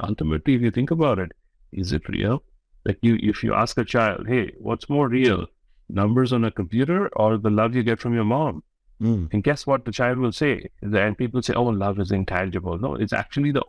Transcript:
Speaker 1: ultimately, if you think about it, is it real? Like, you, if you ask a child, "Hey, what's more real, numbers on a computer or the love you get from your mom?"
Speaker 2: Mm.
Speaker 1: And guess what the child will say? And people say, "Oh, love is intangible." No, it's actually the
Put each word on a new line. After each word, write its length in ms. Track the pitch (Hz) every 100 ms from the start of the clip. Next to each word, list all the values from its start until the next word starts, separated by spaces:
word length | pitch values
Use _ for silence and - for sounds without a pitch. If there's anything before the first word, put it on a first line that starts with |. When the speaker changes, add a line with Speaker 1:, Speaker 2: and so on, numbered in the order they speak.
Speaker 1:
ultimately, 520 | - 104 78 78 143
if 80 | 127
you 100 | 117
think 180 | 120 139
about 300 | 165 151 98
it, 100 | 90 - _ _ _
is 220 | - 92
it 160 | 80 -
real? 340 | 92 98 135 - _ _ -
Like, 140 | - 98
you, 160 | 117 117
if 220 | 107 -
you 100 | 110
ask 240 | 104 120 -
a 60 |
child, 420 | 113 127 110 92 107
"Hey, 260 | 127 98 -
what's 300 | 107 113 -
more 200 | 143 135
real, 380 | 123 127 90 87 _ _ _ -
numbers 440 | 95 104 120 127
on 120 | 123
a 60 | 113
computer 580 | - 90 110 139 180 202
or 240 | - 107 110
the 120 | 104
love 260 | 104 113 123
you 80 |
get 160 | 117 113
from 140 | 123
your 100 | 117
mom?" 400 | 107 127 156 78 - _ _ -
Speaker 2:
Mm. 320 | 110 110 80
Speaker 1:
And 120 | 107
guess 200 | 139 143
what 200 | - 135
the 80 | 117
child 260 | 107 123 127
will 140 | 123
say? 360 | - 147 110 - -
And 340 | 101 107 104 104
people 240 | 120 127
say, 120 | -
"Oh, 100 | -
love 360 | 123 104 98 101
is 100 | 95
intangible." 680 | 101 98 90 95 87 90 87
No, 180 | 131 65
it's 160 | -
actually 400 | 107 - - 147
the 120 | 139